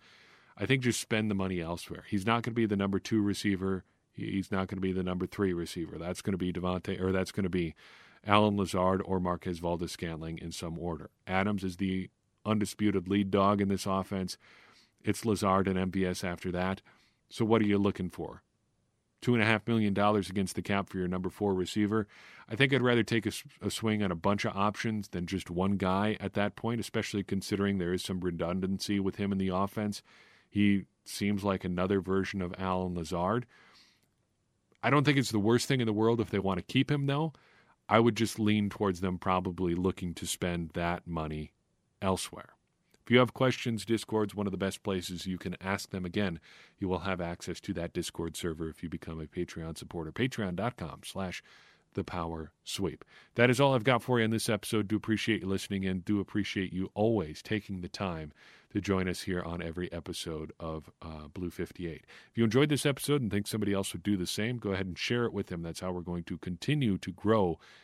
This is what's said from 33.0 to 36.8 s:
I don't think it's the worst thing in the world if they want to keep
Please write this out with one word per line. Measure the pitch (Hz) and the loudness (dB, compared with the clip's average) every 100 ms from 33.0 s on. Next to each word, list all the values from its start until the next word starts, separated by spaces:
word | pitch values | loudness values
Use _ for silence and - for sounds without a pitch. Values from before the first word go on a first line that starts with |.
| 80 87 90 117 - - - - - _ _ _ _ _ _ _ _ _ | -4 -2 0 0 -4 -16 -20 -20 -20 _ _ _ _ _ _ _ _ _
I | 117 | 4
don't | 143 | 6
think | 143 139 | 6 4
it's | 117 | 2
the | 110 | 2
worst | 101 120 - | 4 4 4
thing | 135 | 2
in | 113 | 2
the | |
world | 107 113 117 | 4 4 4
if | 107 | 0
they | 101 | 0
want | 95 90 | 0 -2
to | - | 0
keep | 127 | 0